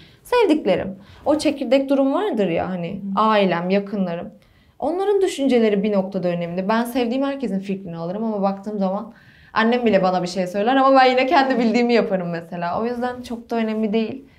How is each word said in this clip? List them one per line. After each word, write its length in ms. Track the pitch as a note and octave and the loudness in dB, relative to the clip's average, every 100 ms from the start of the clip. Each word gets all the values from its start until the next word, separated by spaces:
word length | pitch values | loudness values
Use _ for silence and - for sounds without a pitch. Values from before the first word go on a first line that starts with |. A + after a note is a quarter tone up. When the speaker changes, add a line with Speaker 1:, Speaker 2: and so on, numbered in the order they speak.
| - - | -20 -20
Speaker 1:
sevdiklerim. 720 | - B4 G4 D#4 G#3 F3 G3 - - - - | 0 2 4 2 2 0 -2 -10 -18 -6 -2
O 120 | D4+ | 0
çekirdek 520 | D#4 C#4+ A#3+ C4+ C4+ | 0 -2 0 0 2
durum 240 | C#4 C4+ | 2 2
vardır 340 | D#4 G#4 A3+ F#3 | 0 -2 0 0
ya 220 | E3+ F3 | -2 -2
hani, 320 | F3+ E3+ G3 G3 G3 | -6 -6 -8 -4 0
Speaker 2:
Hı. 40 | |
Speaker 1:
ailem, 480 | A3 G#3+ F#3+ E3+ F3+ | 2 4 2 0 0
yakınlarım. 600 | G3 G3+ G#3 F3 E3+ - - _ _ _ - | -2 -2 -4 -4 -4 -10 -16 _ _ _ -8
Onların 420 | C#4 F4 G4 G4+ | -4 -2 0 2
düşünceleri 600 | F#4 - C#4 B3 A3 G3+ | 2 0 2 4 4 2
bir 80 | G#3 | 0
noktada 360 | G3 F#3+ F#3+ F3 | 0 -2 -4 -2
önemli. 420 | F3 E3+ F3+ F#3+ | -2 -4 -4 0
Ben 140 | A3+ | 0
sevdiğim 400 | A#3+ C4+ A#3 C4 | 0 -2 -2 -2
herkesin 360 | C#4 C#4 A3 F#3+ | -2 -4 -4 -4
fikrini 380 | G3+ F#3+ F3 E3 | -4 -6 -8 -8
alırım 260 | E3+ G3+ | -8 -4
ama 180 | A3+ G#3 | -4 -2
baktığım 380 | G3 G3 G#3+ G#3 | -2 -4 -8 -4
zaman 340 | F#3+ G3+ A3+ - - - - | -2 -4 -8 -18 -20 -20 -4
annem 320 | - A3+ B3 A#3 | 0 2 2 4
bile 180 | F#3+ | 4
bana 200 | F#3 F3+ | 2 0
bir 40 | F3 | -2
şey 200 | F#3+ F3+ | -4 -4
söyler 280 | G3+ A3 C4+ | 0 2 4
ama 240 | C4+ C4+ | 6 6
ben 60 | B3+ | 6
yine 160 | B3+ C4 | 4 2
kendi 340 | E4 C4 A#3 | 2 2 2
bildiğimi 340 | A3+ A#3 A#3+ | 2 2 2
yaparım 360 | A#3 G3 F#3 F3 | 2 2 -2 -2
mesela. 520 | E3+ E3+ F3 E3+ G3 | -6 -8 -6 -4 -4
O 40 | A#3 | -4
yüzden 360 | A#3+ B3 B3 | -4 -6 -6
çok 280 | B3 A3+ - | -10 -12 -6
da 60 | A#3 | -4
önemli 380 | A3 A3 G#3+ | -2 -2 0
değil. 320 | A3 A3 - - | 0 -2 -6 -16